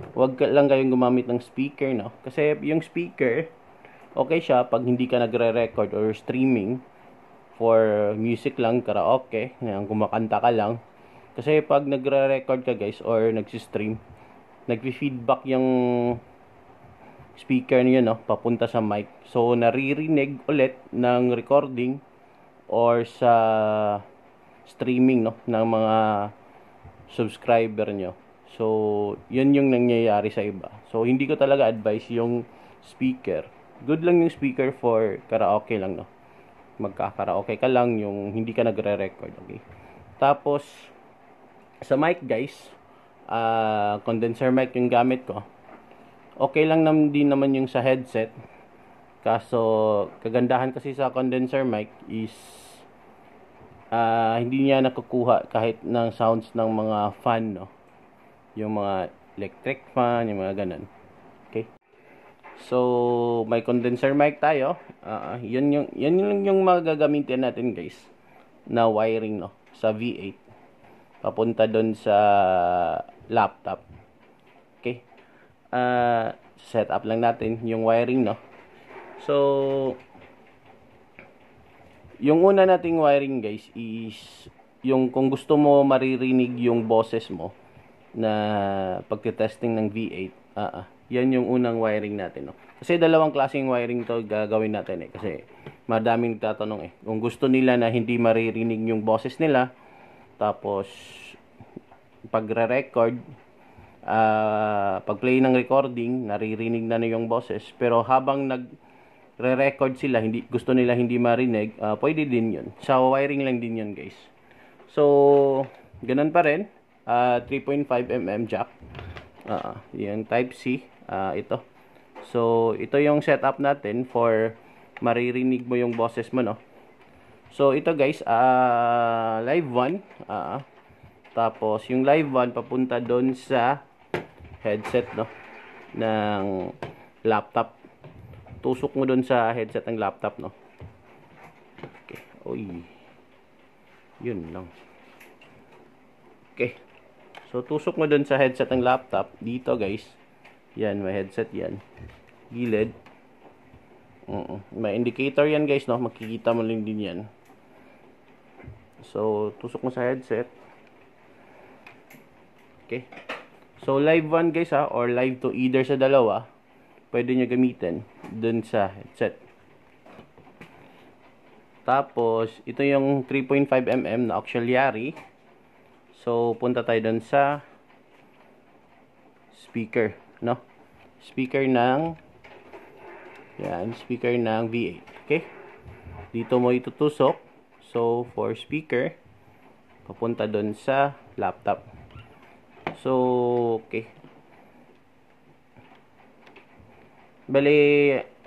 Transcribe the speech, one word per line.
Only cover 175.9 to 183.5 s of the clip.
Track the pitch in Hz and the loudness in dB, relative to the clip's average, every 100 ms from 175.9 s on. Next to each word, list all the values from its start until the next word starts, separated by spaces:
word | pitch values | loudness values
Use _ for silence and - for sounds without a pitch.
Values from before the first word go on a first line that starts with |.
| _ _ _ | _ _ _
So, | - 117 117 113 | -4 0 0 0
punta | 123 120 | -2 -2
tayo | 117 113 | 0 0
dun | 110 113 | 0 -2
sa | 113 139 139 147 - - _ _ _ _ _ _ _ _ _ _ _ _ _ _ _ _ _ | 0 2 2 0 -8 -20 _ _ _ _ _ _ _ _ _ _ _ _ _ _ _ _ _
speaker, | - - 117 110 123 107 - - - | -20 -12 -10 -4 -2 -2 -4 -20 -8
no? | 113 123 - _ - _ - _ | -4 -4 -6 _ -20 _ -20 _
Speaker | - - 131 135 135 | -14 -6 -4 0 2
ng, | 123 123 135 165 160 - - - - - - - - - - - - - | 2 4 2 -2 -6 -18 -20 -20 -20 -20 -20 -20 -20 -20 -20 -20 -20 -20